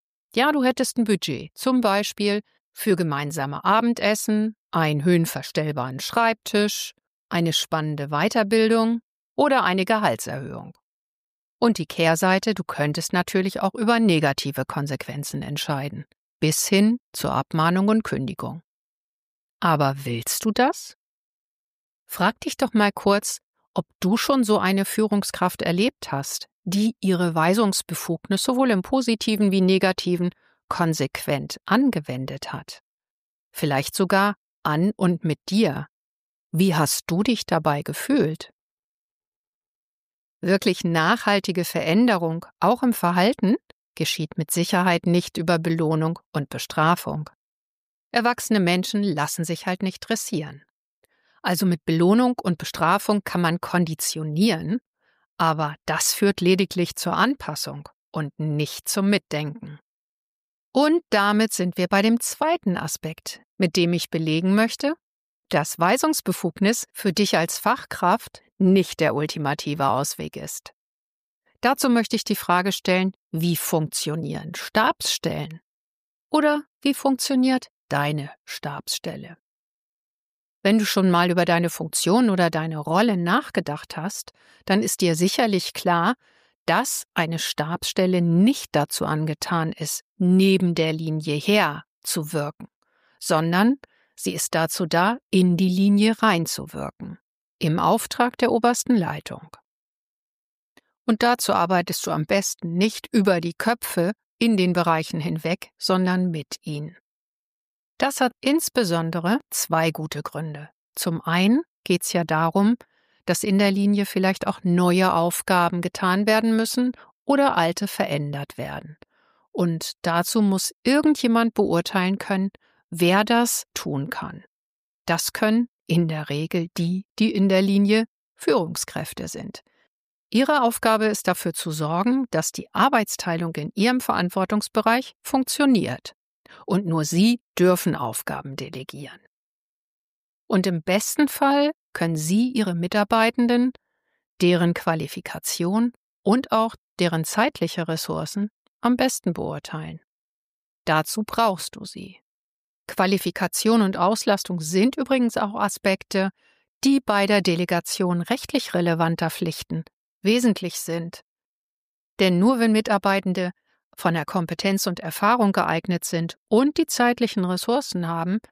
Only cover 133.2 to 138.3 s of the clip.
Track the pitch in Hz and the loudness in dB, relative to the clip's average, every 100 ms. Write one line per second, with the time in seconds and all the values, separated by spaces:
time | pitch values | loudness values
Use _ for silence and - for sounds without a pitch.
133.2 | - 165 170 160 151 - 226 254 - - | -4 -4 -4 -6 -6 0 0 2 0 -2
134.2 | 180 196 185 208 - 226 226 233 - - | -2 -2 -2 -2 -2 0 2 0 -2 -12
135.2 | - 262 262 - 285 233 - 127 - - | -2 -2 0 2 4 4 2 -6 -12 -20
136.2 | _ _ _ - - 180 190 160 151 170 | _ _ _ -18 -2 -2 0 -2 0 4
137.2 | 220 240 _ - 180 180 185 - 120 107 | 4 4 _ 2 4 4 0 -2 -4 -6
138.2 | - | -8